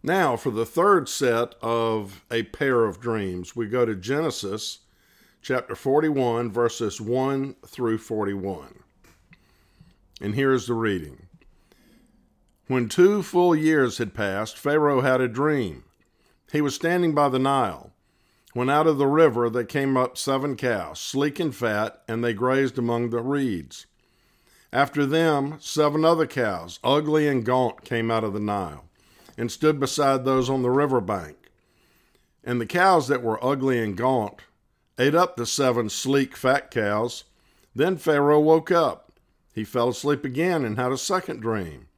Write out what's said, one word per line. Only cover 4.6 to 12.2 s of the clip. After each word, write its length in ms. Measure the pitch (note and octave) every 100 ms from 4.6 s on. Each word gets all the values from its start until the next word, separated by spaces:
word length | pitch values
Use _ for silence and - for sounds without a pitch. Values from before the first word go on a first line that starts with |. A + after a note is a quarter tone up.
| - - _ _ _ _ _ _
chapter 340 | - B2+ - A2+
forty-one, 760 | C3+ C#3 D#3 C#3 B2 A#2 A#2+
verses 500 | G#2+ A#2+ - A2 -
one 540 | G#2+ B2 C3 C#3 C#3 -
through 340 | - - A#2+ A2
forty-one. 840 | - G#2+ G2+ G2 F#2+ F2 C#2 - _ _ _ _ _ _ _ _ _ _ - _ _ -
And 140 | G#2
here 180 | G#2+ C#3
is 140 | C3 G#2+
the 80 |
reading. 540 | A#2 A2 F#2+ D2+ C2 F2+ - _ _ _ _ _ _ _ _